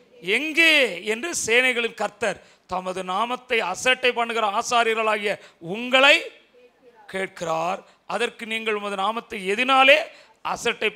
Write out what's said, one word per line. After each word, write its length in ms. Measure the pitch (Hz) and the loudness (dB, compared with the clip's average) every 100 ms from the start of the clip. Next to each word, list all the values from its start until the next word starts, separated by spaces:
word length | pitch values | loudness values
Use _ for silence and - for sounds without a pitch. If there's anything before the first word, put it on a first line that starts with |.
| _ - 175 226 | _ -10 -2 -2
எங்கே 680 | 311 302 330 302 233 175 208 | 0 2 4 4 2 -2 -6
என்று 180 | 226 339 330 196 | -4 -4 -6 0
சேனைகளின் 540 | 233 254 240 226 - | 2 2 0 -4 -4
கர்த்தர் 380 | 208 - 208 165 - _ - | -8 -4 -4 -4 -12 _ -8
தமது 280 | 185 185 185 185 | -6 -6 -6 -4
நாமத்தை 480 | 190 240 247 - 226 180 | -2 -2 -4 -2 -2 -2
அசட்டை 400 | 185 247 254 247 233 | -2 0 0 0 0
பண்ணுகிற 280 | 233 226 214 208 | -2 -2 0 -2
ஆசாரியர்களாகிய 760 | 233 240 226 226 220 214 202 196 - _ 170 | 0 2 2 0 0 0 -2 -6 -10 _ -10
உங்களை 420 | 214 247 262 277 330 453 - _ _ _ _ _ - - | -8 0 6 6 6 0 -16 _ _ _ _ _ -20 -10
கேட்கிறார். 680 | 190 185 - 165 160 170 196 - _ - | -8 -6 -6 -4 -2 -2 -6 -10 _ -8
அதற்கு 320 | 196 233 - 220 | -4 -4 -6 -8
நீங்கள் 240 | 220 220 208 | -6 -4 -4
உமது 180 | 202 196 | -4 -4
நாமத்தை 360 | 196 226 - 220 185 | -2 -4 -8 -8 -4
எதினாலே 440 | 208 254 269 269 302 - - - _ 165 | -2 2 6 8 6 4 -12 -20 _ -8
அசட்டை 360 | 180 233 226 214 | -4 -4 -2 -4